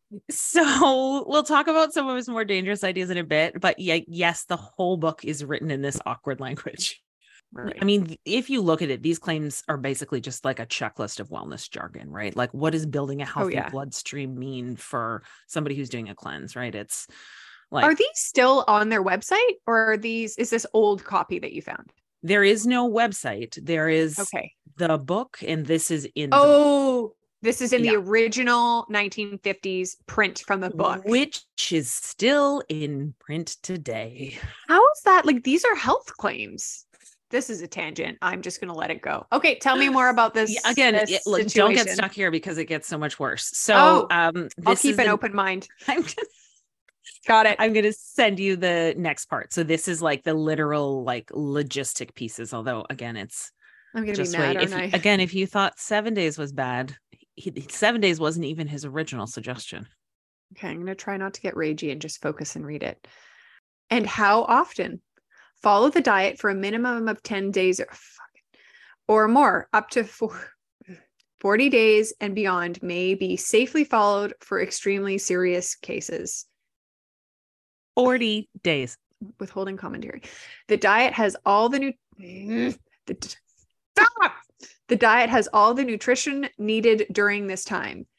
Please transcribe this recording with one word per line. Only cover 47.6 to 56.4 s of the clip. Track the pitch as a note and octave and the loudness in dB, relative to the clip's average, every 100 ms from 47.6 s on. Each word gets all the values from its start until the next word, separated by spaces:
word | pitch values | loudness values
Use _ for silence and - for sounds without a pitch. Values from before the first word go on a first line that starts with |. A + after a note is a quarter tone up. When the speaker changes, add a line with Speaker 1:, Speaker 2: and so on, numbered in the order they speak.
| A3 | 2
Speaker 1:
gonna | G#3+ G#3 | 4 2
send | G#3+ - - A#3 F#3+ | 0 -8 2 2 2
you | G3 F#3 | -2 0
the | F3+ E3+ E3 D#3 | 0 2 0 0
next | E3+ C#3+ - | -2 -4 -6
part. | C3 - | -8 -6
So | - | -4
this | D#3+ D#3+ - | 0 0 -2
is, | E3 | -2
like, | E3 C#3 | 0 -2
the | - | -2
literal, | D#3 D#3 D3+ D3+ D3+ C#3 C3+ | -2 0 0 0 0 -2 -2
like, | B2 B2 A2 | -4 -6 -6
logistic | - D3 C#3+ C#3+ C#3 C3+ - B2 | -6 -4 -2 -2 -4 -6 -8 -10
pieces. | - A#2 - A2+ | -10 -12 -10 -10
Although, | A#2+ A2+ A#2 - | -8 -6 -6 -8
again, | C3 A#2+ A2+ | -10 -10 -10
it's | G2 - - _ _ _ _ | -12 -14 -16 _ _ _ _
Speaker 2:
I'm | A3+ | -8
gonna | G#3+ | -6
be | G3+ | -4
Speaker 1:
just | F3+ E3+ | -2 0
Speaker 2:
mad, | C#3 C3+ | 0 0
Speaker 1:
wait. | |
If | F#3 | -2
Speaker 2:
aren't | F#3 F#3 | -2 -2
Speaker 1:
you, | |
Speaker 2:
I? | F#3+ | 0
Speaker 1:
again, | G3+ G3+ | 2 2
if | F3+ | 2
you | F#3+ F#3+ | -2 -2
thought | G#3 G3 - | 0 -2 -2
seven | - G#3+ G#3+ | -2 -2 0
days | G#3+ E3 | 0 -2
was | D3+ | -2